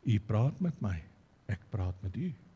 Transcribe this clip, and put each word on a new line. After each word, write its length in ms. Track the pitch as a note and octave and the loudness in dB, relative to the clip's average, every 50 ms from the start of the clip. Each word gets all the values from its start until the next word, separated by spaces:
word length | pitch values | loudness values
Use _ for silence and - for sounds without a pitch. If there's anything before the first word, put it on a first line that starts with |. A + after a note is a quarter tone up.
| - | 2
U 160 | C#3+ A2+ G2+ | 4 2 2
praat 420 | - - G#2+ G#2+ A#2 C#3 - - | 2 2 2 4 4 2 2 0
met 200 | F#3+ F3 D3 - | -2 -2 -2 -2
my, 220 | - G#2 F#2 E2 D#2 - - - - _ _ _ _ | -2 -2 -2 -4 -6 -12 -20 -20 -20 _ _ _ _
ek 140 | - G2+ - - - | -6 -6 -6 -6 -6
praat 320 | - G2+ F#2 F#2 F2+ - - | -4 -2 -2 -2 -2 -4 -6
met 140 | F#2+ F#2+ | -6 -4
u. 160 | - F3 F3+ C#3 - - - - | -2 -4 -4 -6 -8 -14 -20 -20